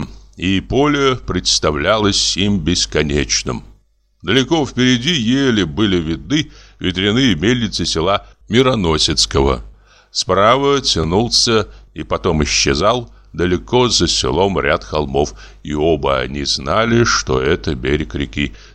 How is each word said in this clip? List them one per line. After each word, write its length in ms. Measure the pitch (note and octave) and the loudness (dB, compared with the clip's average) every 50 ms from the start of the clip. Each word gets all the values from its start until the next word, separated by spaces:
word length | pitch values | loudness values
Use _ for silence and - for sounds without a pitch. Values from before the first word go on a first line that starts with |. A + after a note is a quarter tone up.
| - - - - - - - | -4 -8 -10 -18 -20 -20 -12
и 240 | - E2 F2+ G2 F#2 | -6 -2 0 0 0
поле 540 | - - - B2+ C#3+ D3 D3 C#3+ C#3 C3+ B2+ | -2 0 0 2 2 2 2 2 2 2 0
представлялось 1200 | A#2 - - E2+ F2+ F2+ - - - - D#2+ D2+ C#2+ D2 F#2 G#2+ A2 G#2+ G2+ G2+ - - - - | -2 -4 -4 -4 -2 0 -2 -2 0 0 0 0 0 2 2 2 2 2 2 2 0 0 -2 0
им 220 | E2+ G2 G#2 G2+ F#2+ | 0 0 0 0 0
бесконечным. 1040 | D2+ D#2+ F2 - - - - D#2+ D2+ D2 C#2+ D2 C#2 - - - - - B1 A1+ - - - _ _ _ _ _ _ _ _ _ - | 0 0 0 0 -2 -2 0 0 0 0 0 0 0 0 -2 -4 -4 -4 -8 -8 -10 -16 -20 _ _ _ _ _ _ _ _ _ -4
Далеко 400 | - G#2 C3+ B2+ C3 E3 E3 C#3+ | 0 2 2 2 2 2 0 0
впереди 480 | A2+ - A#2+ B2 B2+ B2+ A#2+ A#2+ D#3 | -2 -2 0 2 2 2 2 0 0
еле 540 | F3+ D3 A2 A2 B2+ C#3 C#3 C3 A#2 G#2 F#2 | 0 0 2 2 2 2 2 2 2 2 0
были 320 | D2+ C#2+ D#2+ A2 G2+ F#2 F2 | 0 0 0 0 2 2 0
видны 520 | D#2+ D#2+ E2 C#2+ C2 - C#3 D#3+ D3 - - - - - - - | 0 -2 -4 -6 -4 -4 -2 -2 -2 -4 -10 -20 -20 -20 -12 -6
ветряные 560 | - F2+ F2 F#2 F#2+ G#2 G#2 B2 C3+ B2+ F#2 | -4 -4 -2 0 0 0 2 2 2 2 2
мельницы 500 | D2 D#2+ A2+ B2+ B2 A#2 F#2+ - - F2 | 2 2 2 2 0 0 -4 -4 -4 -4
села 420 | - - E2 D#2 F#2 G2+ G#2 - - - _ _ - | -2 -2 -2 0 0 0 -2 -4 -8 -20 _ _ 0
Мироносецкого. 1120 | G2 A#2+ C3 B2+ C3 A2+ F#2 E2 D#2+ D#2 - - D#2 - - - - D2 C#2 C#2 C2 A#1+ - - - - _ _ _ _ _ _ | 2 2 2 2 2 0 2 2 2 2 0 0 0 0 -2 0 2 2 2 2 2 -2 -4 -12 -20 -20 _ _ _ _ _ _
Справа 680 | - - - - F#2 F#2+ G2+ A2 B2 C3+ C#3 C#3 C#3+ C3+ | -8 -6 -2 0 2 4 4 4 4 4 2 2 2 2
тянулся 880 | B2+ - - E2 D#2+ D#2+ F2 G2+ A#2+ A2+ - - - A#2+ A2+ A2+ G#2 - - - - - | 0 -2 -2 0 0 0 2 0 0 2 0 0 2 2 2 0 0 -2 -8 -20 -20 -18
и 120 | - E2+ D2+ | -14 -12 -8
потом 380 | - F2 E2 - G2 D#2+ D#2 | -6 -4 -2 0 0 0 0
исчезал 680 | D2 C#2 - - - D2+ C#2 C#2+ F2+ G#2 A#2+ B2+ A#2 - - - - _ - | 0 0 0 0 2 2 2 2 2 2 0 0 -4 -10 -16 -20 -20 _ -4
далеко 560 | D#2+ E2+ F2+ F2+ E2 - - - B2 B2+ A#2+ | -2 0 0 0 -2 -2 0 2 2 2 2
за 180 | F#2+ - E2+ D#2+ | 2 2 0 0
селом 500 | - - - C2 B1+ D#2+ F#2+ G2+ F#2+ D2 | 0 0 -2 0 0 0 0 0 0 0
ряд 240 | C2 C#2+ D#2+ - | 0 0 0 -2
холмов, 520 | - - D#2+ D2+ D2+ C2+ C2+ C2+ D2 - - - - - - - | -2 -4 -4 -4 -2 -2 0 -2 -2 -2 -4 -12 -20 -20 -20 -16
и 120 | - D#2 D2 | -10 -6 -4
оба 460 | D2 D2+ E2 E2 C#2+ C2+ C#2 C2+ C2 | 0 2 2 2 2 0 0 0 0
они 240 | B1+ B1+ C2+ C#2+ C#2 | -2 -4 -6 -6 -6
знали, 600 | C2+ - D2 C2+ C#2 E2+ G#2+ A2+ A#2 A2+ A#2 A#2 | -4 -6 -4 -4 -2 0 0 0 2 2 2 2
что 340 | A#2 - - - - C2 B1+ | 2 0 -2 -2 0 -2 0
это 360 | B1+ C#2 D#2 - - E2 D#2 | 2 0 0 0 -2 -4 -4
берег 400 | B1 A#1+ C2 C#2+ D2+ D2+ - - | -4 -2 -2 -2 -2 -2 -4 -6
реки. 400 | C#2+ C#2+ C#2 - - C#2 B1+ - - - - - | -6 -6 -6 -4 -4 -6 -6 -6 -10 -20 -20 -14